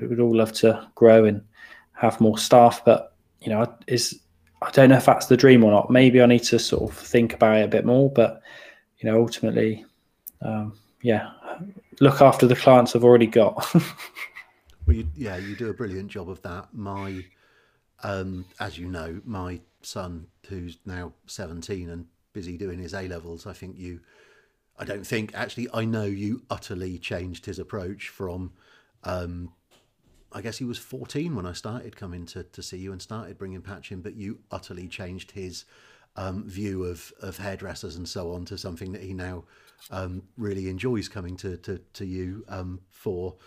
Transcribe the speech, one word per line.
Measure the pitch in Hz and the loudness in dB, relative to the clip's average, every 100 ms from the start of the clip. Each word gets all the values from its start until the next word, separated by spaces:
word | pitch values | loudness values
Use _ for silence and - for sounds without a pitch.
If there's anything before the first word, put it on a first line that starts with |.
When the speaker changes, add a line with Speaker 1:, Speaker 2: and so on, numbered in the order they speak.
| 120 | -4
Speaker 1:
we'd | 120 | 0
all | 120 113 | 2 2
love | 110 | 0
to | - 113 110 - | 2 2 2 -4
grow | - 117 113 | 6 8 10
and | 107 104 - _ - - _ | 8 2 -6 _ -20 -20 _
have | - 113 - | -2 0 4
more | 110 107 | 2 2
staff, | - 123 117 - | 6 8 8 6
but, | - - - _ _ _ | 4 4 2 _ _ _
you | - | -4
know, | 107 120 - - | -2 -2 -6 -6
is, | 123 - - _ _ _ - | -4 -4 -8 _ _ _ -12
I | - | -2
don't | - 131 | 6 8
know | 127 | 8
if | 135 | 6
that's | 120 - | 4 4
the | 123 | 6
dream | 135 127 | 8 10
or | 110 | 8
not. | 101 - | 4 4
Maybe | 127 131 123 | 6 6 8
I | 123 | 6
need | 120 | 6
to | - 113 | 2 0
sort | - 110 110 | 0 -4 -4
of | - | -8
think | - 120 113 | 0 2 2
about | - 110 107 | 2 4 4
it | |
a | 104 | 2
bit | 107 | 0
more, | 117 127 139 | 2 2 2
but, | 131 113 - - - - - _ _ | 4 2 0 -20 -20 -20 -20 _ _
you | 113 | -2
know, | 110 | 0
ultimately, | 117 - 113 117 110 104 - _ _ _ - - | 0 -2 -2 0 -2 -4 -12 _ _ _ -20 -12
um, | 110 110 110 - _ _ | -8 -6 -8 -12 _ _
yeah, | 123 104 - - - - 196 - _ - | -2 -2 -2 -16 -16 -16 -16 -20 _ 4
look | 139 135 | 4 8
after | 139 - 123 | 6 8 4
the | 123 | 4
clients | - 127 120 | 8 8 6
I've | 120 | 4
already | 120 120 110 | 8 8 6
got. | 117 101 - - | 4 4 2 2
<laughs> | 175 - - - - - - - _ _ - - | 2 0 -12 -18 -16 -18 -18 -20 _ _ -6 0
Speaker 2:
Well, | 113 | 0
you, | 110 | 0
yeah, | - 110 92 | -8 -10 -10
you | 98 | -10
do | 104 113 | -10 -10
a | |
brilliant | 95 104 95 101 | -8 -8 -10 -12
job | 101 87 | -12 -14
of | 92 | -14
that. | 95 87 - | -14 -14 -14
My, | - 101 98 98 95 90 _ _ _ _ _ _ _ | -14 -12 -10 -10 -12 -16 _ _ _ _ _ _ _
um, | 101 98 95 90 92 - | -10 -8 -8 -10 -14 -14
as | 98 87 | -14 -12
you | 90 | -12
know, | 87 82 90 | -12 -12 -14
my | 120 98 90 87 _ _ | -12 -12 -10 -14 _ _
son, | - 110 90 85 82 _ - | -16 -12 -12 -14 -18 _ -16
who's | 95 87 82 | -14 -14 -16
now | 98 90 85 _ _ | -14 -14 -14 _ _
seventeen | - 87 85 80 98 85 | -16 -14 -14 -12 -12 -12
and | 85 87 _ _ | -14 -18 _ _
busy | 104 87 87 | -16 -14 -12
doing | 98 87 | -10 -10
his | 87 | -12
A-levels, | 98 92 85 85 82 104 | -12 -12 -12 -14 -16 -16
I | |
think | 90 92 87 | -18 -18 -16
you, | 90 87 _ _ _ _ _ _ _ - | -16 -16 _ _ _ _ _ _ _ -18
I | |
don't | 107 101 - | -14 -12 -8
think, | 113 107 | -8 -8
actually, | 101 107 - 117 | -10 -12 -10 -10
I | 113 | -6
know | 110 110 | -6 -4
you | 101 98 104 - - | -6 -6 -6 -8 -10
utterly | 98 - 92 92 90 | -14 -12 -12 -10 -12
changed | - 95 90 85 - | -10 -10 -10 -14 -14
his | 87 | -14
approach | - 107 90 101 - | -12 -10 -10 -12 -16
from, | - 92 90 90 _ _ _ _ _ | -12 -10 -10 -12 _ _ _ _ _
um, | 90 90 87 87 85 _ _ _ _ _ _ _ _ | -10 -8 -8 -12 -14 _ _ _ _ _ _ _ _
I | 98 | -14
guess | 110 - | -14 -10
he | |
was | 123 113 | -10 -12
fourteen | - 131 123 147 170 123 | -14 -16 -10 -8 -6 -8
when | 90 | -8
I | |
started | 90 110 120 110 | -10 -12 -12 -14
coming | - 95 87 85 | -16 -14 -14 -14
to, | 95 | -16
to | 87 - | -16 -18
see | 80 92 | -16 -14
you | 95 | -14
and | 92 | -14
started | - 110 92 101 | -14 -14 -14 -16
bringing | 95 92 | -14 -14
Patch | 87 92 - | -16 -18 -16
in, | 92 | -16
but | 87 110 | -16 -14
you | 98 - - | -14 -14 -14
utterly | 98 - 90 90 | -16 -14 -18 -16
changed | - 90 92 - | -14 -14 -14 -16
his, | 101 92 85 - _ _ _ _ - | -14 -14 -14 -20 _ _ _ _ -12
um, | 95 95 101 | -10 -10 -12
view | 95 104 95 | -10 -8 -8
of, | 90 85 - - | -8 -10 -18 -18
of | 98 87 | -18 -14
hairdressers | 98 95 95 85 95 80 | -12 -12 -14 -14 -16 -14
and | 87 | -12
so | 104 87 | -12 -10
on | 90 87 | -12 -12
to | 95 | -14
something | 95 85 92 | -14 -14 -14
that | 95 | -14
he | 95 | -14
now, | 95 92 90 - _ _ _ - | -12 -12 -12 -16 _ _ _ -16
um, | 95 92 92 - - | -12 -10 -12 -16 -12
really | 107 98 92 | -8 -8 -8
enjoys | 92 127 117 92 | -8 -6 -6 -8
coming | 107 90 90 | -12 -14 -12
to, | 98 90 | -12 -12
to, | - 90 _ | -12 -14 _
to | - | -16
you, | 95 92 92 101 - | -12 -10 -10 -12 -14
um, | 98 90 92 _ | -14 -12 -14 _
for | _ - 87 92 - | _ -10 -8 -10 -12